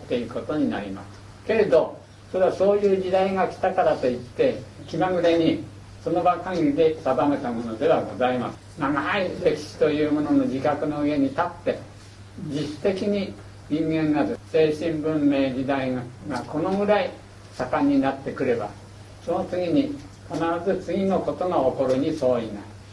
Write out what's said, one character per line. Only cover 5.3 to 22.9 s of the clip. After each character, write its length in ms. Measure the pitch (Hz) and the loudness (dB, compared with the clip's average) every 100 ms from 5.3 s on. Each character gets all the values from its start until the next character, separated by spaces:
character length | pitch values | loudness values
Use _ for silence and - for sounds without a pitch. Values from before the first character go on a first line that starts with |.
| 170 | 4
に 260 | 160 151 - - - - | 4 2 -4 -16 -18 -8
そ 60 | 165 | -2
の 120 | 175 | 2
場 140 | 175 170 | 2 2
限 240 | 190 170 | -2 0
り 120 | 147 | 2
で 220 | 147 160 156 | 4 4 2
定 260 | 135 131 143 | 0 2 2
め 80 | 135 | 2
た 120 | 127 | -2
も 100 | 113 | -4
の 160 | 117 113 | -6 0
で 100 | 156 | 2
は 140 | 131 | 2
ご 140 | - 101 | 0 0
ざ 180 | 127 | 0
い 40 | 123 | 0
ま 140 | 104 | -4
せ 340 | - - - 139 | -8 -14 -4 -2
ん。 60 | |
長 260 | 147 180 202 | 0 0 -2
い 120 | 175 - | -2 0
歴 120 | 170 151 | 0 0
史 220 | - - | -4 0
と 120 | 151 | 2
い 160 | 151 151 | 2 2
う 60 | |
も 80 | 147 | 0
の 120 | 147 | 2
の 120 | 139 | 2
自 160 | 123 135 | 2 0
覚 260 | 147 139 156 | 0 0 -2
の 160 | 147 | 0
上 160 | 147 147 | 0 2
に 120 | 135 | 0
立 100 | - | 0
っ 40 | 175 - | -2 -2
て、 140 | 131 - - - - - - - 156 | -4 -4 -6 -18 -20 -20 -18 -12 -6
実 140 | 143 | -4
質 160 | 139 - | -6 -2
的 240 | 202 190 | -2 0
に 300 | 208 202 185 - - - - | 0 0 -2 -8 -16 -16 -4
人 180 | 151 160 | -2 0
間 240 | 160 156 | 2 2
が 140 | 147 120 120 - | 2 0 -2 0
精 220 | 160 151 | 4 4
神 200 | - 170 | 2 -2
文 340 | 156 156 156 143 | -2 0 2 4
明 260 | 139 135 | 4 2
時 120 | 127 135 | 0 -2
代 260 | 135 131 | 0 0
が、 100 | 127 127 - 147 | -4 -6 -12 -8
が 120 | 123 | -6
こ 180 | - 151 | -4 -4
の 180 | 185 196 | 0 0
ぐ 80 | |
ら 160 | 202 208 | 2 2
い 100 | 180 - - - - | 2 -6 -18 -20 -14
盛 300 | - 127 151 | -8 -2 2
ん 40 | 143 | 4
に 120 | 139 | 4
な 120 | 135 | 2
っ 60 | 135 | -2
て 140 | 135 | -6
く 120 | 117 | -2
れ 120 | 127 113 | 0 0
ば、 120 | 101 - - - - - | -2 -10 -18 -20 -20 -12
そ 80 | - | -4
の 120 | 180 | -4
次 240 | 185 180 175 | -2 -2 0
に 300 | 143 131 - - - - | 2 2 -2 -12 -18 -8
必 100 | 165 165 170 190 | -4 -2 -2 -2
ず 160 | 170 | -2
次 200 | - 190 | -2 0
の 160 | 190 175 | 2 0
こ 120 | - | 0
と 160 | - 180 | -2 0
が 80 | 160 | 2
起 200 | 131 139 | 2 2
こ 100 | 131 | 2
る 100 | 131 | 2
に 140 | 160 | 0
相 260 | - 127 120 | 0 2 2
違 80 | 107 | -2
な 120 | 101 | -8
い。 100 | - - - | -14 -18 -20